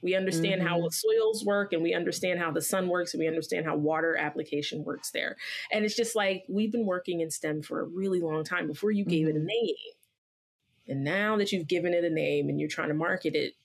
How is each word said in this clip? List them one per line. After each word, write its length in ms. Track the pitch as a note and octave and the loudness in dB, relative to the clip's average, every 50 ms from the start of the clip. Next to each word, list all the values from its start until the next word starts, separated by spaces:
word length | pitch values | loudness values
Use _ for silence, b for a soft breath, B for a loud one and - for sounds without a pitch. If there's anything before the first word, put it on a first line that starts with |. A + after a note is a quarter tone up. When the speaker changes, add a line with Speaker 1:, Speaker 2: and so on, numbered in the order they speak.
Speaker 1:
We 140 | - F3 F#3 | 0 2 0
understand 480 | F#3+ F#3+ F#3+ E3 E3 E3 G3 F#3+ F#3 F3 | 2 2 2 0 2 2 2 2 2 2
how 140 | E3+ F3 E3+ | 2 2 2
Speaker 2:
Mm-hmm. 80 | E3+ | 0
Speaker 1:
the 60 | E3 | 0
soils 540 | E3 - - A3 A3 A3+ A3 A3 A3 G#3+ A3 | -2 0 2 4 4 4 4 2 0 0 0
work, 260 | G3+ G3+ G3+ G3+ G3 | 2 2 2 2 2
and 120 | - E3 E3 | 0 0 2
we 100 | E3+ F3+ | 2 2
understand 460 | F3 F3 E3 D#3+ - - F#3 F3+ F3 | 2 0 0 -2 -2 0 0 0 0
how 100 | F3 E3 | 0 0
the 120 | D3+ D#3+ D3+ | -2 -2 -2
sun 240 | - - F#3+ F#3 F3+ | 0 0 0 2 2
works, 260 | F3 F3+ F3 E3+ - | 0 0 0 -2 -2
and 60 | D#3+ | -2
we 60 | D#3+ D#3+ | 0 0
understand 400 | D#3+ E3 D#3+ - - F3 D#3+ D#3+ | 0 -2 -2 -2 -4 -2 -2 0
how 80 | D#3 D3+ | 0 0
water 380 | D3 D3+ D#3+ D#3 D#3+ E3 D#3+ - | 2 2 2 2 2 2 2 0
application 680 | D#3 D3 - - D#3 - - D3 D3 - - D#3 D3 | 0 -2 -2 -4 -6 -4 -4 -4 -4 -4 -6 -6 -6
works 280 | - C#3+ - - - | -6 -8 -6 -8 -6
there." 260 | - - - - - B B B B B B B | -4 -4 -4 -4 -6 B B B B B B B
And 140 | - G#3+ G#3+ | -2 0 0
it's 100 | G#3+ G#3 | 0 0
just 200 | - A#3 A3+ - | 0 -2 0 2
like, 300 | A3 G3+ G3 F#3+ F#3 - - | 2 2 2 0 -2 -4 -4
we've 220 | F3+ G3+ A3 A3 | 0 0 0 2
been 160 | G#3+ A#3+ A3+ G3 | 0 0 0 0
working 320 | F3+ F3+ F3+ - F3+ E3+ | 0 -2 -2 -2 -2 -2
in 80 | E3 D#3+ | -2 -2
stem 320 | D#3 - - D#3 D3+ D#3 | -4 -4 -2 -2 -2 -2
for 180 | D3 - - E3 | -4 -4 -4 -4
a 40 | D#3+ | -4
really 360 | D#3+ E3 F#3 F#3+ G3 F#3 F3+ | -4 -4 -2 0 0 2 2
long 220 | E3+ D#3+ D#3 D#3 D#3+ | 2 0 0 0 -2
time 220 | D#3 F3+ F3 E3+ | 0 -2 -2 -2
before 240 | D#3 D3+ D3 - G#3 | -2 -4 0 0 2
you 160 | G#3+ G3+ G3+ | 2 2 2
gave 220 | - F3 D#3+ D#3+ D#3 | 2 2 4 4 4
it 80 | D#3 | 2
a 20 | D3+ | 2
Speaker 2:
Mm-hmm. 80 | D3+ | 0
Speaker 1:
name. 300 | F3 G#3+ A#3 A#3 F#3+ C#3 - - - - _ _ _ _ _ _ _ _ _ _ _ _ _ _ _ _ _ _ - | 0 0 0 2 0 0 -2 -6 -18 -18 _ _ _ _ _ _ _ _ _ _ _ _ _ _ _ _ _ _ -6
And 160 | C#3 C3+ C3+ | -4 -2 -2
now 320 | C#3+ E3+ G3 G#3 G#3+ A3 G#3+ | 0 0 0 2 2 2 2
that 140 | G3+ G3+ | 2 2
you've 160 | - F#3 E3 D3+ | 0 -2 0 0
given 260 | F#3 F3 E3 F3+ F3 | 0 0 2 2 2
it 100 | F3 E3+ | 2 2
a 60 | E3+ | 2
name 400 | D#3+ D#3 D3+ D3 C#3+ D3 C#3+ C#3+ | 2 2 2 2 2 2 2 2
and 100 | C#3+ D3 | 0 0
you're 80 | D3+ D3+ | -2 -2
trying 200 | - - D#3+ - | -2 -2 -2 0
to 80 | D3+ | 0
market 400 | D3+ D#3+ F3 F#3+ F#3 - D#3+ C#3+ | 0 0 0 -2 0 -2 0 0
it 180 | D3 C#3+ - - _ _ | 0 0 -2 -4 _ _